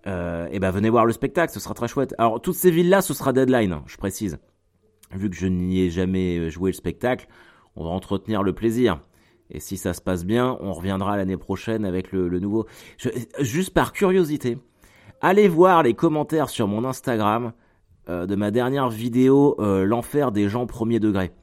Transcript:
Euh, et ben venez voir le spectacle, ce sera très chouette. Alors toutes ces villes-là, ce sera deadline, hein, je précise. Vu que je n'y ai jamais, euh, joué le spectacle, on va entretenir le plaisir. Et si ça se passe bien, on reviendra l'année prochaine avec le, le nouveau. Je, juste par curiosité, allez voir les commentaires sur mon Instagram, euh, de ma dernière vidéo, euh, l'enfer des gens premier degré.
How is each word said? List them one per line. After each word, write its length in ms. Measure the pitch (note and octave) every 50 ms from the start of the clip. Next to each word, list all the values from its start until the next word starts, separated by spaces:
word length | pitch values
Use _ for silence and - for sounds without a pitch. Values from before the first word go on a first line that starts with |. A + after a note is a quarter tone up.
| _
Euh, 400 | G2 F#2+ F2 F2 F2 E2+ E2+ E2+ D#2+
et 80 | D#2 G2+
ben 120 | F#2+ F#2+
venez 180 | F2 G2 G#2 A2
voir 160 | A2+ A#2+ A2
le 80 | A#2 A2+
spectacle, 400 | - - C3+ - - E3 D#3+ -
ce 60 | G#2+
sera 140 | - - G#2
très 120 | - B2+
chouette. 280 | A#2 - C#3 C3+ - -
Alors 240 | - A2+ A#2 A2 A#2+
toutes 140 | - F3+ F3+
ces 160 | - - F3+
villes-là, 300 | E3 E3 F3 F3 F#3+ G3
ce 120 | F#3 - C#3+
sera 200 | - - C3+ B2+
deadline, 400 | C3 C3 B2+ B2+ B2 A2 G2 E2+
hein, 100 | D2+ C2
je 120 | - -
précise. 420 | - - G2 F#2 - A2 F#2+ D2+ - _ _ _ _ _ _ _ _ _ _ _ _ - _
Vu 180 | - F#2+ G2 G#2
que 60 | F2
je 120 | E2 F#2
n'y 340 | F#2 F#2 F2+ F2+ F2+ F#2 F#2
ai 80 | F#2 F2+
jamais, 480 | E2 F#2 F#2 F2+ F#2+ F#2+ F#2 F2+ F2
euh, 120 | E2+ E2 E2
joué 220 | D#2 E2+ F#2 F#2+
le 40 | F2
spectacle, 520 | - - F2+ E2 - - B2 B2+ - - _ _ - - _ _ _ _ _ _
on 80 | - D#2+
va 80 | E2
entretenir 500 | E2+ F#2+ - - G2+ F#2+ - - A2 G2+
le 120 | G2 F#2+ E2+
plaisir. 460 | - G2+ A2+ A2 A#2+ B2 A2+ F2 D2 - _ _ _ _ _ _ _ _ _
Et 100 | - -
si 180 | - - F#2+
ça 160 | F#2+ - G2 F2
se 80 | -
passe 240 | _ G2 F#2 F2 E2+
bien, 320 | F2+ A2 A#2+ B2 B2+ B2 -
on 120 | - G2 F2+
reviendra 440 | D#2+ F2 G2 G2 F#2+ G2 G2 G#2
l'année 200 | G2+ F#2+ F#2 F#2+
prochaine 480 | E2 - - G2 F#2 - - A2 G#2+ G#2+
avec 260 | F#2+ F2+ F#2 F#2 -
le, 160 | - F#2 F2+
le 120 | F2 F2+ F2+
nouveau. 260 | F#2 G2+ G#2 A2+ G#2+ - - - - - -
Je, 120 | _ - B2+ - B2 A#2 _ - -
juste 320 | C#3+ A#2 A2+ E3 F#3 F#3 -
par 200 | E3 C3 A#2 -
curiosité, 640 | - G#3 F#3 F#3 F#3+ F3+ D3 D3+ - - B2 A#2 - _ _ _ _ _ _ _ _ _ - - _
allez 260 | - D#3+ F#3+ G3+ G#3
voir 360 | G3 C#3 D#3 F3+ F#3 F#3 E3 D#3
les 100 | A#2+ A2
commentaires 560 | - - E3+ D#3 D3+ D3 - D3+ D#3 C#3+ B2
sur 180 | - - A#2
mon 160 | G2 G2+ G#2+ A#2
Instagram, 680 | C3 C3 - - C#3 B2 A2 G#2+ G#2 G#2+ A#2 B2 A#2 A2 _ _ _ _ _ _ _ _ _ _ -
euh, 160 | F2 F2 F2
de 100 | F#2+ G2+
ma 140 | G2 G#2 G#2+
dernière 380 | G#2 A#2+ B2 C3 C3+ C#3 C3+ B2
vidéo, 680 | A2+ G#2+ A#2 B2 A2+ B2+ B2+ C3 C3+ C#3 C#3+ D3 - -
euh, 260 | G#2 G#2 G2 F#2+ F#2+
l'enfer 460 | G2 A#2 A#2+ A#2+ - - D3 C#3+ B2+
des 180 | G#2 G#2 G2+ G2+
gens 160 | G2+ B2 B2
premier 340 | A2 - - A2+ A2 A#2 A2+
degré. 320 | G#2 G#2+ G2 G2 F#2 E2+ - _